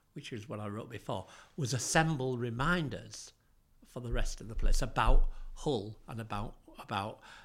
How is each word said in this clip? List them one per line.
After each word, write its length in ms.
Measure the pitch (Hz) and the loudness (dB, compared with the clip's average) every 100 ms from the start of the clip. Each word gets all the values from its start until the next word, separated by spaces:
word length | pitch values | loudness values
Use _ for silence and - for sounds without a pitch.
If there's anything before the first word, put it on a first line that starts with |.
| _ | _
which 220 | - - | -16 -12
is 160 | 120 101 | -10 -8
what 100 | 104 | -8
I 80 | 104 | -6
wrote 220 | 104 120 | -8 -8
before, 360 | 107 - 107 - - - - | -10 -6 -8 -8 -18 -14 -6
was 160 | 127 | -4
assemble 640 | 123 - 165 160 151 131 123 | -2 0 2 2 0 -2 -2
reminders 960 | 120 117 147 175 147 101 110 - - - _ _ _ _ - | -4 -2 0 0 -2 -6 -12 -16 -18 -20 _ _ _ _ -16
for 120 | - | -12
the 120 | 120 | -2
rest 300 | 120 107 - | 0 0 -2
of 60 | 104 | -6
the 60 | |
place 280 | 113 110 - | 2 6 6
about 460 | 110 - 113 131 - - - | 4 4 8 8 8 2 -10
Hull 420 | - - 123 101 107 - | -6 0 0 -2 -10 -12
and 120 | 113 | -12
about, 360 | 107 104 110 - - - | -6 -6 -6 -10 -20 -18
about 420 | - 104 104 - - - | -6 -4 -4 -8 -16 -20